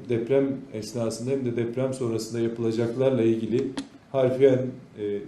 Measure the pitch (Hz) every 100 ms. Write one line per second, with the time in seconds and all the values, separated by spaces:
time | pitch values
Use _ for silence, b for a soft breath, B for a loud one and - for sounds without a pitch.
0 | - 117 113 135 135 117 - 110 104 120
1 | 113 110 120 139 123 117 117 - 131 127
2 | 120 110 110 117 113 113 117 110 117 120
3 | 131 123 113 113 113 120 - - - -
4 | - 135 131 127 135 127 127 - - -
5 | 104 101